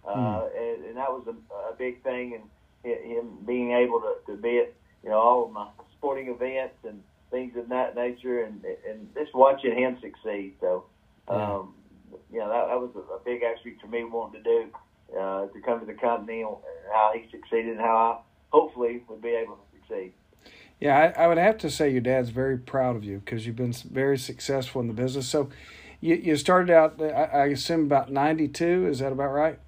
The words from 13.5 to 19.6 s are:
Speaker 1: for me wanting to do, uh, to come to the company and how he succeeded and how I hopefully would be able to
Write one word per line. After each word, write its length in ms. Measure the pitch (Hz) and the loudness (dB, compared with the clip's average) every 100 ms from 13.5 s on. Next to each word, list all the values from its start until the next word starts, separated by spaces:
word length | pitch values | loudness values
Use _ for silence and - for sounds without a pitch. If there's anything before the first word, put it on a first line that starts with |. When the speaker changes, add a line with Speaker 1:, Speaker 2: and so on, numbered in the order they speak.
| 113 120 - | -4 -10 -18
Speaker 1:
for 60 | 107 | -8
me 160 | 117 | -8
wanting 380 | 117 117 107 107 | -4 -6 -8 -8
to 60 | 110 | 2
do, 720 | 117 113 - _ _ _ 95 | 2 2 -12 _ _ _ -6
uh, 280 | 95 98 98 | -4 -4 -6
to 120 | 113 | -6
come 200 | - 117 | -4 -4
to 40 | |
the 80 | 110 | -4
company 480 | 104 120 113 107 113 | -4 -2 -2 -4 -8
and 160 | 110 101 - - 92 | -8 -10 -14 -16 -2
how 220 | 107 107 | 4 4
he 140 | 113 113 | 2 -8
succeeded 420 | 117 - 117 113 | -20 -2 -2 -2
and 80 | 110 | -2
how 160 | 113 113 | 2 4
I 220 | 113 110 - _ _ | 4 0 -10 _ _
hopefully 520 | - - 123 120 120 120 | 4 4 -2 -4 -4 -12
would 120 | 107 | -10
be 100 | 117 | -4
able 260 | 117 110 | -4 -4
to 60 | 104 | -10